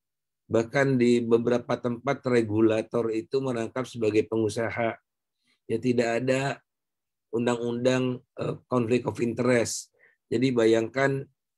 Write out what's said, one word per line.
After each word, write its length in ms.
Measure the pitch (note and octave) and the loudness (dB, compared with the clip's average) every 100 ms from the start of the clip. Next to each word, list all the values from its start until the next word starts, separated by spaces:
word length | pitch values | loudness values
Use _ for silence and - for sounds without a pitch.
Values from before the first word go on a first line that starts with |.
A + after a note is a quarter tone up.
| _ _ _ _ - | _ _ _ _ -2
Bahkan 480 | A2+ A2+ C#3 C3+ B2+ | -2 0 0 2 4
di 260 | A#2+ A#2+ | 4 4
beberapa 540 | A2+ A#2 A#2 A#2+ - A#2+ | 4 2 4 0 -2 -4
tempat 480 | A#2+ A#2 C3+ C#3 | -4 -4 -4 -4
regulator 880 | C3 B2 A2 G#2+ A2 A2 A2 A#2+ A2+ | 0 0 0 2 4 2 -2 -4 -2
itu 320 | A2 A2+ C3+ | -4 -4 -4
merangkap 400 | C3+ A#2+ A2 C3 | -2 -4 -6 -6
sebagai 400 | B2 A#2+ G#2+ G#2+ A2 | -8 -2 0 2 0
pengusaha. 640 | A2+ A2 A2+ A2 A#2 A2+ G2+ _ _ _ _ _ _ - | 0 -2 -2 -4 -4 -4 -6 _ _ _ _ _ _ -6
Ya, 100 | A2+ | -4
tidak 460 | B2 A#2+ A#2 A#2 | 0 0 0 0
ada 400 | B2+ C3 C3+ - _ _ _ _ _ _ _ A#2 | 0 0 -2 -6 _ _ _ _ _ _ _ -2
undang-undang, 880 | A#2+ A#2+ A#2+ A#2+ B2+ B2+ B2+ B2+ - - | 0 0 -2 0 0 2 0 -4 -10 -8
eh, 160 | A#2+ - _ | -8 -8 _
conflict 400 | B2+ A2+ B2 A#2 | -2 2 0 -2
of 80 | G#2 | -4
interest. 720 | A#2+ A2+ B2 A#2+ G#2 - - _ _ _ _ | -4 0 2 2 0 -6 -12 _ _ _ _
Jadi 240 | A2+ C3 A#2+ | -2 0 4
bayangkan, 720 | A2+ A2+ A2+ C3+ C3+ C#3 - _ _ | 4 4 2 0 0 0 -6 _ _